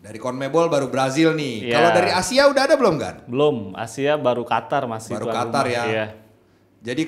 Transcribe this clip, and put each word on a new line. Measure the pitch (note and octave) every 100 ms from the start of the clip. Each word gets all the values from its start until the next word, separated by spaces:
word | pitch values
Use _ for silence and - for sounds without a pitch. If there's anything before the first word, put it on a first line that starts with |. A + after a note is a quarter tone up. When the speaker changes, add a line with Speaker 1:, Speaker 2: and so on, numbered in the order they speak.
| -
Speaker 1:
Dari | A2
conmebol | B2+ B2+ C3+ D#3 E3
baru | D3 C3+
Brazil | B2+ C3+ C3 D#3+
nih. | D#3+ C#3 A2+ A#2+
Speaker 2:
Iya. | A#2
Speaker 1:
Kalau | E3+ F3
dari | -
Asia | F3 F3+ B3+ C#4+
udah | C4+ C4+
ada | D4
belum, | A#3 C#3+
Gan? | F#2+ - -
Speaker 2:
Belum. | B2 D3 B2+ G2
Asia | F#2 A2+ - C#3 D3+
baru | B2+ A#2+ A#2
Qatar | A#2 A#2+ C#3+ B2+
masih | A2 A2 G#2
Speaker 1:
Baru | A#2
Speaker 2:
tuan | A#2 A#2+
Speaker 1:
Qatar, | C#3 B2+
Speaker 2:
rumah. |
Speaker 1:
ya. | A#2+ A#2
Speaker 2:
Iya. | A2 A2 - - _ _ _ _ _ A2+
Speaker 1:
Jadi | C3